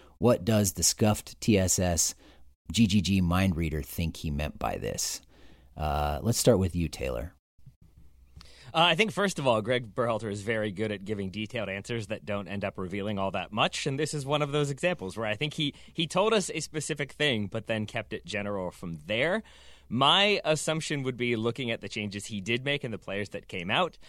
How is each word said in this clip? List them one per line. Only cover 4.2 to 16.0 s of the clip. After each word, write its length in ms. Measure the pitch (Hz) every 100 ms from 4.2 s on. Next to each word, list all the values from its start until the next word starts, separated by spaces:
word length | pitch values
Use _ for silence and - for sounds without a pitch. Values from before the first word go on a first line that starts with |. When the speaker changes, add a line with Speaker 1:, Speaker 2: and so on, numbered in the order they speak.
| 80
Speaker 1:
meant 260 | 71 76 -
by 160 | 58 50
this? 440 | 52 50 - - - - - - - -
Uh, 440 | 76 73 73 73
let's 160 | 101 -
start 220 | 131 101
with 160 | 92 87
you, 100 | 78
Taylor. 460 | - 65 58 62 - _ - - - - - - - - - - - -
Speaker 2:
Uh, 80 | 165
I 120 | 175
think, 160 | 165 220
first 280 | 180 202 -
of 80 | 135
all, 160 | 110
Greg 320 | 104 123 117
Berhalter 360 | 131 120 110 110
is 120 | 104
very 280 | 101 110 107
good 220 | 98 107
at 140 | 101 98
giving 240 | 104 95
detailed 400 | 98 107 117 95
answers 380 | 98 101 117 98
that 180 | 107 -
don't 220 | 101 92
end 140 | 101
up 140 | 98 -
revealing 420 | 92 101 101 98
all 120 | 98
that 200 | 95 85
much, 360 | 107 160 - 151
and 120 | 135
this 140 | 156
is 140 | 151 135
one 160 | 143
of 100 | 147
those 180 | 147 143
examples 460 | 135 - 180 95 95
where 100 | 110
I 80 |
think 200 | 107 151
he, 180 | - 143 - -
he 120 | -